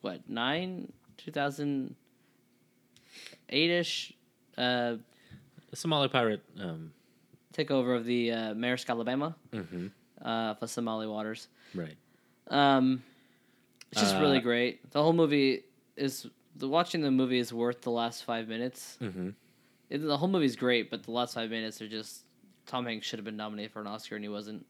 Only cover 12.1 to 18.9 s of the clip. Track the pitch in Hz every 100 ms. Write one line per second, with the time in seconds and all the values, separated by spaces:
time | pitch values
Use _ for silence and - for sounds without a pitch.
12.1 | _ _ _ - 139 143 135 131 131 -
13.1 | _ _ _ _ _ _ _ - 214 -
14.1 | 190 147 135 120 120 120 - - 147 156
15.1 | 165 160 143 135 127 - _ _ - 139
16.1 | 127 113 _ _ - 135 156 175 175 147
17.1 | 131 131 127 117 117 120 123 127 117 117
18.1 | 117 - 117 113 113 123 - -